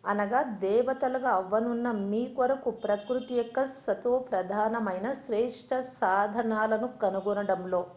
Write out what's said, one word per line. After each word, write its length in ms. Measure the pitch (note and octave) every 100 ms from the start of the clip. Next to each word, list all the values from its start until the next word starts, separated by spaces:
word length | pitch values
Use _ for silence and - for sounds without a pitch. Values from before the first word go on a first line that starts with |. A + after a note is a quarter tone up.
| -
అనగా 340 | G#3 G3 B3
దేవతలుగా 840 | C4+ F#3+ F#3+ A3 B3 C4 C4 B3+ B3+
అవ్వనున్న 640 | F#3+ F#3 G#3+ A#3+ A#3 A#3+
మీ 340 | G#3+ G3 G#3+ B3+
కొరకు 460 | C4 B3 C4+ B3+
ప్రకృతి 640 | - G3+ G3+ - B3+ B3 B3
యొక్క 300 | A#3 C4 C4+
సతో 540 | - - G3 A#3+ B3+
ప్రధానమైన 920 | B3+ G3 F#3 G#3 G#3+ A#3 G#3+ F#3 A3
శ్రేష్ట 640 | C4+ - G#3+ B3 - - C4
సాధనాలను 1080 | B3+ - G3 F#3+ G#3 A3 A3+ G#3+ A3 G#3+ A#3+ -
కనుగొనడంలో 840 | G3+ G3 F#3+ G3+ G3+ F#3 F3+ F3+ -